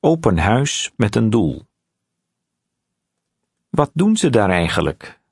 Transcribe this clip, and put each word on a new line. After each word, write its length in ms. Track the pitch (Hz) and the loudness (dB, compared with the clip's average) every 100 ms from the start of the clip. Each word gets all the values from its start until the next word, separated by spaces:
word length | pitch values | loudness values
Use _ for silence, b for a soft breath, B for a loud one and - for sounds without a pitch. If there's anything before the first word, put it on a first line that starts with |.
Open 380 | 147 165 151 87 | 2 2 0 2
huis 540 | 85 120 143 - - _ | 2 0 0 -6 -10 _
met 200 | 107 113 | -2 0
een 140 | 113 | 0
doel. 320 | 113 82 64 - _ _ _ _ _ _ _ _ _ _ _ _ _ _ _ _ _ _ _ _ | 0 0 -4 -14 _ _ _ _ _ _ _ _ _ _ _ _ _ _ _ _ _ _ _ _
Wat 220 | - 147 | -2 -2
doen 220 | - 202 220 | 0 0 2
ze 140 | 160 | 2
daar 200 | 117 98 | 2 2
eigenlijk? 720 | 90 85 - 76 - - - _ | 0 0 -2 -4 -6 -16 -20 _